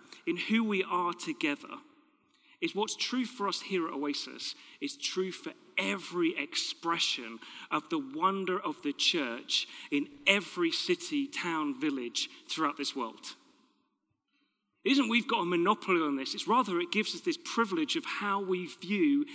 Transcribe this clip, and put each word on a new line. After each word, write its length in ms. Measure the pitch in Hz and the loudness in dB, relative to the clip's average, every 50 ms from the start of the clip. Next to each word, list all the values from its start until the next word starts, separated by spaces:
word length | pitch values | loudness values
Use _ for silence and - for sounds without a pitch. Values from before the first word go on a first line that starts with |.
| - - - - - | -20 -20 -20 -8 -4
in 120 | 170 170 | -2 -2
who 260 | 175 - - 220 233 226 | -2 0 2 2 2 4
we 200 | 214 202 190 185 | 2 2 0 0
are 300 | 170 180 180 175 175 170 | 0 0 0 0 0 -2
together 680 | - - 170 147 - 160 147 143 - - - - - - - _ _ _ _ - - - - - - _ - - - | -4 -6 -6 -4 -2 0 -2 -2 -2 -6 -12 -14 -14 -16 -20 _ _ _ _ -20 -20 -20 -20 -20 -20 _ -20 -10 -6
is 120 | 175 165 - | -6 -4 0
what's 220 | 196 220 - - | -2 -2 -2 0
true 300 | - - - 247 262 240 | -4 -2 -2 0 0 -2
for 240 | 214 - - 202 196 | -2 -4 -2 -2 -2
us 120 | - - | -2 -4
here 260 | - - 190 180 160 | -4 -2 -2 0 0
at 60 | 165 - | -2 -2
Oasis 640 | 135 147 147 143 - - 131 123 120 - - - - - - - - | -2 -2 -2 -2 -4 -6 -6 -8 -8 -8 -8 -8 -10 -16 -20 -12 -10
is 160 | 147 143 - | -8 -8 -8
true 380 | - - - - 185 190 185 160 | -6 -6 -4 0 0 -2 -2 -2
for 200 | - - 160 - - - - - | -6 -10 -10 -12 -12 -20 -6 -4
every 600 | - 196 196 202 185 160 - 165 175 170 165 - | -2 -2 -2 -2 -4 -6 -6 -2 2 2 2 2
expression 1000 | 151 143 - - - - - - - - 170 170 170 - - - 139 120 113 113 110 - - - - - - | -2 -6 -4 -2 -4 -4 -4 -6 -4 -2 -2 0 2 2 0 0 -2 -6 -10 -12 -12 -14 -16 -16 -16 -8 -4
of 180 | 156 151 - - | -4 -4 -2 0
the 80 | 170 | -2
wonder 640 | 151 135 135 139 156 175 190 196 196 185 185 180 - | -2 -2 -4 -4 2 2 2 2 2 0 0 -2 0
of 220 | - 156 143 - - | -2 -4 -6 -2 -4
the 100 | 143 139 | -4 -2
church 720 | - - - - 165 135 120 117 131 - - - - - - - - - - | 2 2 2 4 2 0 -2 -4 -6 -4 0 0 0 0 -2 -10 -16 -8 -2
in 160 | 147 143 143 - - - - | 0 0 0 -2 -10 -2 4
every 460 | 190 196 208 - - - 180 170 165 | 4 4 4 4 -2 -2 0 0 2
city, 560 | 165 - - - 175 - - - 151 143 139 | 2 0 2 0 0 0 0 -2 0 -2 -2
town, 500 | 135 - - - 175 165 156 151 147 131 | -2 -4 -4 -2 -2 0 0 0 -2 -2
village 520 | 127 151 151 139 131 120 117 110 - - - - - - | 0 0 0 0 0 -4 -4 -2 -4 -4 -4 -8 -18 -10
throughout 300 | - - 165 160 147 143 | -8 -2 0 0 0 0
this 180 | - 139 - - | -2 -4 -4 -2
world. 400 | 135 120 113 - - - - - - _ _ _ _ _ _ _ _ _ _ _ _ _ _ _ _ _ _ _ _ _ _ _ _ _ _ _ _ - | -4 -6 -6 -8 -10 -12 -12 -12 -14 _ _ _ _ _ _ _ _ _ _ _ _ _ _ _ _ _ _ _ _ _ _ _ _ _ _ _ _ 2
It 60 | 220 | 4
isn't 160 | 269 277 247 | 6 6 6
we've 200 | 220 226 240 - | 6 4 2 2
got 140 | - 233 214 | 2 0 0
a 40 | 175 | 2
monopoly 560 | 175 180 170 170 196 214 202 - 190 180 165 | 2 4 4 4 4 4 2 2 2 4 4
on 160 | 160 147 139 | 4 2 0
this. 160 | 135 135 - - | 0 -2 -4 -4
It's 140 | - - | -4 0
rather 320 | - 226 254 247 202 175 175 | 4 4 4 4 4 0 -2
it 120 | 175 170 | 0 0
gives 240 | - 214 208 - - | 0 0 0 0 -2
us 60 | 170 | -2
this 160 | - 180 151 | -2 -2 -2
privilege 580 | - - - - 226 226 196 190 160 151 - - | -2 -4 -4 0 2 2 2 2 0 2 2 0
of 80 | 165 - | -2 -2
how 380 | - - - 208 202 196 202 | -4 -6 -2 0 0 0 0
we 260 | 196 185 185 180 180 | 2 0 0 0 0
view 580 | 156 - - 180 170 208 196 165 143 143 143 147 - | -6 -8 -10 -4 0 4 6 6 6 6 6 4 0